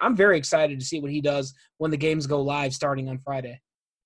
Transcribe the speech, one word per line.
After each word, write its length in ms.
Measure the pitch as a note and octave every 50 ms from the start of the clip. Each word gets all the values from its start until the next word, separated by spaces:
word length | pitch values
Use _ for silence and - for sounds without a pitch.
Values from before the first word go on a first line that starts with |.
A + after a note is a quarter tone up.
I'm 140 | - A#3 B3
very 220 | F#3+ G3 G#3 F#3
excited 420 | D#3 C3+ - E3+ D#3 D#3 D3 C#3+ C3
to 60 | C3
see 140 | - E3 D#3
what 120 | C#3+ C#3+
he 80 | C#3+ D3+
does 340 | C#3+ D3 C#3+ C#3+ C3+ C3+ - _ _ _ _
when 140 | - D#3 D#3+
the 60 | D#3
games 280 | D3 D3+ D#3 D#3 D#3 C#3+
go 160 | C3+ D3 C#3+
live 320 | C#3 C#3 C#3+ C#3+ C#3+ C3+ C3+
starting 360 | - D3+ C#3+ C#3 C3+ C3 C3
on 80 | C3
Friday. 420 | C3 C3+ C#3 C#3 C3 B2 A#2+ B2 - _ _ _ _ _ _ _ _ _